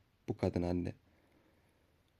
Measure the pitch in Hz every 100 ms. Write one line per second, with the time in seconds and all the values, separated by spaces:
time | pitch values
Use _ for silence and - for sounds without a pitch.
0 | _ _ - - 95 90 87 90 87 -
1 | _ _ _ - _ _ _ _ _ _
2 | _